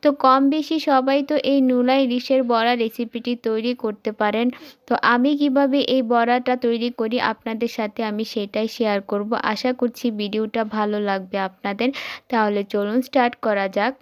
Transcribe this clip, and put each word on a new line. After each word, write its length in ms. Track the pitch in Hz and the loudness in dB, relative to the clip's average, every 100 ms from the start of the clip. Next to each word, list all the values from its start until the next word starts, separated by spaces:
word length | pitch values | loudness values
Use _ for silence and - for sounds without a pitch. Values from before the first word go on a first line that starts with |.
তো 80 | 294 285 | 2 4
কম 180 | 262 269 277 | 4 6 4
বেশি 260 | 311 294 320 | 2 -2 -2
সবাই 380 | 294 269 262 277 | 2 2 4 0
তো 120 | 285 302 | 2 0
এই 140 | - 277 | 2 2
নোনা 340 | 262 247 247 269 | 4 2 2 2
ইলিশের 440 | 269 247 247 262 | 2 0 0 0
বড়া 280 | 240 233 233 | 2 2 2
রেসিপিটি 580 | 247 226 226 233 240 233 240 | 2 -2 -4 -8 -6 -6 -4
তৈরি 280 | 226 220 226 | -2 -2 -2
করতে 360 | 247 269 214 - | -4 -4 -4 -8
পারেন। 340 | 214 214 220 240 - 302 - - | -2 0 2 -2 -4 -16 -20 -4
তো 80 | 240 | 0
আমি 260 | - 240 254 294 | 4 4 4 2
কিভাবে 420 | 294 262 277 285 - | 2 4 2 2 2
এই 140 | 262 | 0
বড়াটা 520 | 226 240 233 247 247 254 | 2 2 2 2 0 0
তৈরি 340 | 240 233 240 240 | 0 0 -2 -4
করি 200 | 220 240 - | -2 0 -2
আপনাদের 380 | 220 - 220 233 | -2 -8 -4 -4
সাথে 300 | - 214 214 | -4 -6 -4
আমি 200 | 220 208 220 | -6 -4 -6
সেটাই 360 | - 202 214 220 | -6 -4 -4 -4
শেয়ার 300 | - 220 202 202 | -2 0 0 -2
করব। 240 | 202 208 226 | -4 -2 -2
আশা 260 | - 208 254 | -2 -2 -2
করছি 340 | 254 247 - 240 | -2 -4 -2 -4
ভিডিওটা 520 | 214 208 214 220 226 214 | -4 -4 -2 -4 -4 -4
ভালো 280 | 214 208 208 | -2 -2 -2
লাগবে 380 | 202 196 185 196 | -2 -4 -4 -6
আপনাদের। 480 | 190 190 202 202 - 277 - - _ | -6 -6 -8 -2 -2 -4 -12 -14 _
তাহলে 320 | 233 214 202 | 0 0 0
চলুন 340 | 202 208 202 233 | -2 -2 0 -2
স্টার্ট 320 | 247 277 240 - | 0 2 2 0
করা 260 | 226 202 196 | -2 0 -2
যাক। 260 | 196 214 269 | 0 -2 -4